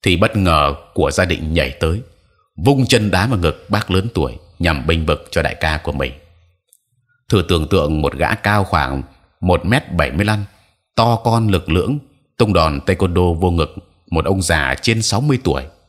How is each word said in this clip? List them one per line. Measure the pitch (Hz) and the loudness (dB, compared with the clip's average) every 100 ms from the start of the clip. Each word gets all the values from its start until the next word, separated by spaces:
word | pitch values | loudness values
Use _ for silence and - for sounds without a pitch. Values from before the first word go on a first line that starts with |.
Thì | - 87 | 2 2
bất | 110 104 | 2 2
ngờ | 92 78 71 71 - | 2 4 2 -2 -10
của | - 71 | -2 0
gia | 71 | 2
định | 90 - 80 | 0 0 -2
nhảy | 82 69 | -2 -2
tới, | 67 80 92 - _ _ _ _ - | -2 -2 -2 -6 _ _ _ _ -2
vung | 113 139 123 | 2 2 2
chân | 127 104 | 2 2
đá | 90 110 | 0 0
vào | 110 | 0
ngực | 85 - - | 0 -2 -4
bác | 101 - | -4 0
lớn | 90 107 | -2 0
tuổi | - 67 57 - _ | -2 -4 -6 -20 _
nhằm | 85 76 69 | -2 -2 0
bênh | 82 80 | 0 0
vực | 73 - | -2 -2
cho | - | -2
đại | 78 | -2
ca | - 80 76 | -2 -4 -2
của | - | -4
mình. | 71 65 65 - _ _ _ _ _ _ _ _ _ _ | -6 -6 -8 -20 _ _ _ _ _ _ _ _ _ _
Thử | 107 85 | 0 2
tưởng | 87 78 | 0 0
tượng | 95 73 78 | 0 0 0
một | 76 | -2
gã | 67 - | -2 -2
cao | 107 101 104 | -2 0 0
khoảng | 95 85 65 69 65 _ _ _ | 0 0 -2 -6 -10 _ _ _
một | 92 87 82 | 0 0 2
mét | 127 - | -2 -2
bảy | 85 73 | -4 -2
mươi | 76 | 0
lăm, | 104 107 101 _ _ _ _ - | 0 -2 -4 _ _ _ _ 0
to | 117 113 | 2 2
con | 120 117 110 | 2 2 2
lực | 92 82 | 0 0
lưỡng, | 80 107 143 - _ _ _ | 0 0 -4 -6 _ _ _
tung | 208 | 2
đòn | 196 - - - | 4 2 0 -2
taekwondo | 95 95 87 90 | 0 0 2 2
vô | 82 92 | 2 0
ngực | 85 78 - - _ _ | 2 -2 -4 -20 _ _
một | - | -2
ông | - 95 | 0 -2
già | 90 82 69 67 | 0 0 0 -2
trên | - 113 | -2 -2
sáu | 110 104 | 0 -2
mươi | 147 135 | 0 0
tuổi. | - 69 71 _ | 0 -4 -6 _